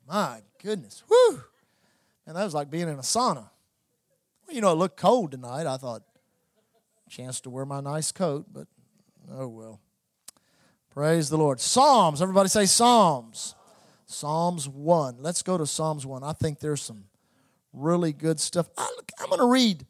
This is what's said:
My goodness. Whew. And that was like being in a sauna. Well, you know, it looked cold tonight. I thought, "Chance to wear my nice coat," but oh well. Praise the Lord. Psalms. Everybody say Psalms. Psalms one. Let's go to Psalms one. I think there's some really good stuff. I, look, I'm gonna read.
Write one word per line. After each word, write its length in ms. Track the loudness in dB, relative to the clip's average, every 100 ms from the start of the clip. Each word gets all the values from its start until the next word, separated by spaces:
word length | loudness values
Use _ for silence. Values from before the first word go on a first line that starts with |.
| _
My 360 | -4 -4 -6 _ _
goodness. 400 | -8 -8 -10 -20 _
Whew. 360 | 6 6 4 -14 _ _ _ _ _ _ _ -12
And 100 | -6
that 80 |
was 80 | -4
like 160 | -4 -6
being 220 | -6 -6
in 60 | -6
a 20 |
sauna. 500 | -4 -2 0 -2 -8 _ _ _ _ _ _ _ _ _ -12
Well, 40 |
you 100 | 0
know, 100 | 2
it 40 |
looked 240 | 2 0 2
cold 320 | 4 4 0
tonight. 360 | -8 -10 -6 -4
I 120 | -6
thought, 240 | -8 -12 _ _ _ _ _ _ _ _ _ _ _
"Chance 320 | -16 -12 -12
to 100 | -12
wear 140 | -10
my 160 | -8 -8
nice 320 | -6 -4 -6
coat," 320 | -2 -2 -2 -10
but 160 | -18 -20 _ _ _ _ _ -18
oh 160 | -12 -12
well. 320 | -12 -20 -20 _ _ _ _ -20 _ _ _ _ _ _
Praise 400 | -4 0 0 0
the 80 | 0
Lord. 200 | 0 0
Psalms. 600 | 0 4 6 6 4 2
Everybody 300 | 0 2 2
say 160 | 2 2
Psalms. 880 | 4 6 6 6 2 -8 -14 -16 -16 _ _ _ _
Psalms 640 | _ -10 -4 -2 -2 -2 -8
one. 480 | -6 2 2 2 -6
Let's 200 | -6 -6
go 160 | -4 -2
to 100 | -2
Psalms 380 | -4 -4 -4
one. 180 | -10 -10
I 120 | -10
think 260 | -4 -4 -4
there's 220 | -6 -6
some 240 | -8 -16 -20 _ _ _ _ _ _
really 400 | -6 0 0 0
good 260 | -2 -2 -2
stuff. 300 | -2 -2 -4 -6
I, 60 | -8 -8
look, 140 | -16 -14
I'm 120 | -4
gonna 160 | 2 4
read. 400 | 6 4 0 -8